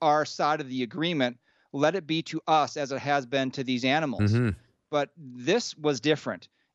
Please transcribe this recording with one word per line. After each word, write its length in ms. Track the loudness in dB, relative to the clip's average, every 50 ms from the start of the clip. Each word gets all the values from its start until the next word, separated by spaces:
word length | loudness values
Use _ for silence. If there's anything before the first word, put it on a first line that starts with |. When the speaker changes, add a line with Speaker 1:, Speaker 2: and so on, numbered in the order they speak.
Speaker 1:
our 240 | 2 4 4 4 2
side 340 | 0 -2 -2 0 0 0 0
of 80 | -2 -4
the 160 | -4 -4 -4
agreement, 540 | -4 -4 -4 -2 -2 0 0 0 0 -2 -6 _ _ _ _ _ _
let 240 | -2 2 2 2 2
it 100 | 0 -2
be 160 | -2 -2 -2 -2
to 180 | -4 -8 -6 0 2
us 280 | 2 4 2 2 -2
as 160 | -4 -6 -4
it 80 | -4 -4
has 260 | -2 0 0 0 0
been 260 | 0 0 0 0 0
to 120 | -2 -4 -2
these 220 | -2 -2 0 2
animals." 480 | 2 2 2 0 -2 -2 0 0 2 2
Speaker 2:
Mm-hmm. 160 | 2 2 0 -2 -4 _ _ _ _ _ _
Speaker 1:
But 220 | -2 -2 -2 -2 _
this 580 | -12 -18 -16 -16 -6 -2 0 0 0 0 -4 -8 -4
was 240 | -2 -2 -2 0
different. 480 | 0 0 0 0 -2 -6 -8 -8 -12 -18 _ _ _ _ _